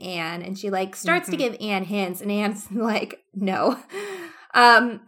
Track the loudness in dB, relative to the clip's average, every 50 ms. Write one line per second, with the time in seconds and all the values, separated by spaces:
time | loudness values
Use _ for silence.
0 | -12 -10 -8 -6 -6 -6 -6 -8 -8 -8 -10 -8 -6 -4 -2 -2 -2 -4 -6 -6
1 | -2 0 0 0 0 -2 -2 -2 -2 -2 -4 -4 -4 -4 -2 -2 -2 -2 -2 -2
2 | -2 -4 -4 -6 -4 -4 -2 0 0 -2 -4 -6 -8 -8 -4 -2 0 0 0 0
3 | -2 -4 -8 -14 _ _ -6 -4 -2 -2 0 2 2 0 0 -2 -6 -12 -12 -10
4 | -10 -10 -10 -12 -14 -16 -18 -20 -20 0 4 6 8 10 10 8 6 4 0 -6
5 | -6